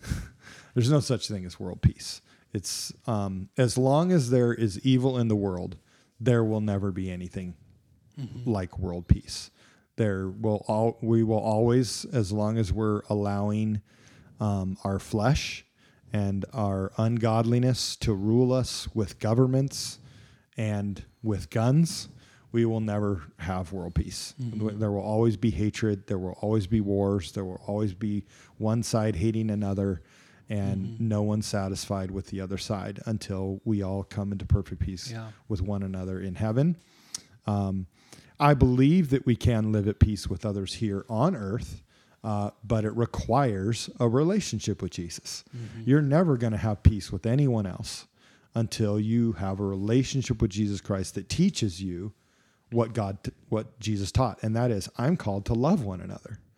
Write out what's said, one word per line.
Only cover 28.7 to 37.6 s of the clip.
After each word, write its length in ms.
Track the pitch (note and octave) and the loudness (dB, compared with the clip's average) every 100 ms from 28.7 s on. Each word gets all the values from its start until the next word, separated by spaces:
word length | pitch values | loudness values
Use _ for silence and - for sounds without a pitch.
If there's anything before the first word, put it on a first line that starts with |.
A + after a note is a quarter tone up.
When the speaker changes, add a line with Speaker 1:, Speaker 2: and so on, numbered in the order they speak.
| A#2 | 0
Speaker 1:
side 320 | A2+ A#2 A2 F2 | 0 0 0 0
hating 340 | A2 A2 A2 | 0 0 0
another, 520 | G#2 G2 G2 G2 F2+ - - - - - | -2 -2 0 0 -2 -6 -20 -20 -20 -8
and 360 | G#2 G2 F#2+ G#2 | -4 -2 -2 -4
Speaker 2:
Mm-hmm. 200 | A2+ A#2 | -4 0
Speaker 1:
no 140 | G#2 | 0
one 200 | G#2 G#2+ | 2 0
satisfied 680 | G#2+ G#2+ F#2+ F#2+ - G2+ F#2+ | -2 -4 -4 -4 -4 -4 -4
with 160 | F#2+ F#2+ | -6 -8
the 140 | F#2+ | -8
other 180 | F#2+ F#2+ | -6 -6
side 400 | - G#2 G2 G2+ - | -4 -6 -6 -8 -6
until 540 | A2 - F#2+ F#2+ G2 | -6 -4 -6 -4 -4
we 180 | - G#2+ | -2 -2
all 200 | F#2+ G2 | -2 -4
come 300 | F#2+ - G2+ | -6 -6 -4
into 120 | G2 | -4
perfect 360 | F#2+ G2+ F#2+ F2 | 0 0 0 -6
peace 300 | - F#2 - | -6 -8 -10
Speaker 2:
Yeah. 160 | A2+ A2+ A2 - | -12 -12 -14 -8
Speaker 1:
with 140 | G#2 | -6
one 220 | F#2+ G2+ | -4 -4
another 360 | G2 F#2+ F#2 F#2 | -4 -6 -6 -6
in 140 | F#2+ | -6
heaven. 420 | F2+ A2 A2 D#3 E3+ _ _ _ - - - - | -4 0 2 2 0 _ _ _ -16 -16 -10 -2
Um, 400 | G2+ | 0